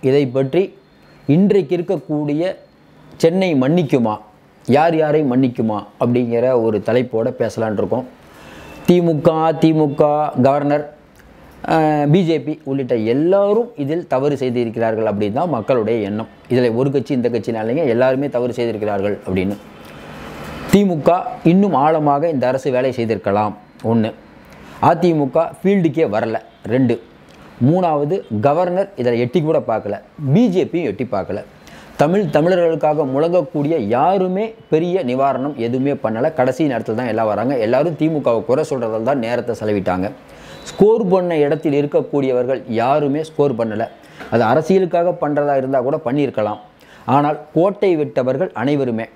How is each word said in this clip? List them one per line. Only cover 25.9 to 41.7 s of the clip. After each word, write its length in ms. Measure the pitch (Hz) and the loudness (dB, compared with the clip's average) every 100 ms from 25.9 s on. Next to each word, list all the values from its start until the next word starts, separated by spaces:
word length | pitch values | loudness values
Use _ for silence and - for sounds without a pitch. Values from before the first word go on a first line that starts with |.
| 139 151 | 0 0
வரல, 300 | 104 113 110 - - - | 0 -2 -6 -8 -18 -4
ரெண்டு. 340 | 117 127 117 - - - - - - | 0 2 0 -6 -20 -20 -20 -20 -2
மூணாவது, 560 | 120 175 180 151 147 185 - 107 | 2 2 2 0 -2 -4 -6 -2
governor 520 | 131 151 180 180 196 - | 0 2 0 0 -4 -2
இதில் 220 | 123 117 | -2 0
எட்டி 240 | 127 180 | 0 0
கூட 160 | 151 156 | 0 -2
பார்க்கல, 420 | 117 110 104 101 - - 143 | 0 -4 -4 -8 -10 -10 0
பி 160 | 151 247 | 2 4
ஜே 160 | 180 | 2
பியும் 200 | 131 170 | 0 -2
எட்டி 240 | 151 98 120 | -4 -4 -4
பார்க்கல. 320 | 101 87 98 - - - - - - | -4 -4 -8 -10 -20 -20 -20 -20 0
தமிழ், 280 | 143 185 | 2 2
தமிழர்களுக்காக 840 | 190 151 165 185 170 165 151 151 143 131 | 2 2 2 2 2 2 0 0 0 0
முழங்கக்கூடிய 640 | 165 175 147 151 143 165 | 0 0 -2 -2 -2 -2
யாருமே 760 | 104 117 160 196 185 185 220 220 - | 0 0 2 2 0 -2 -4 -8 -2
பெரிய 340 | 160 175 185 | -2 0 -2
நிவாரணம் 500 | 139 127 139 123 139 143 | -2 0 0 0 -4 -4
எதுவுமே 360 | 117 127 135 | -4 -2 -2
பண்ணல. 400 | 135 110 110 139 | -2 -4 -2 -2
கடைசி 340 | 156 127 131 160 | 0 0 2 0
நேரத்தில் 280 | 117 113 | -2 -4
தான் 120 | 113 123 | -4 -2
எல்லாம் 200 | 110 110 | -2 0
வராங்க. 320 | 104 120 139 | 0 -2 -2
எல்லாரும் 380 | 107 123 156 156 | 0 2 0 0
திமுகவை 460 | 156 160 127 117 | -2 0 0 -2
குறை 200 | - 131 151 | 0 -2 0
சொல்றதால 320 | 135 117 110 | -4 -4 -4
தான் 160 | 113 143 | -2 -2
நேரத்தை 380 | 113 120 120 110 | -2 -4 -4 -6
செலவிட்டாங்க. 500 | 107 104 92 90 95 - - - - - | -2 -2 -2 -2 -4 -8 -20 -20 -20 -20
score 460 | - - 208 226 208 | -18 2 4 4 2
பண்ண 300 | 185 180 165 | 0 2 0
இடத்தில் 480 | 143 151 160 | 2 0 0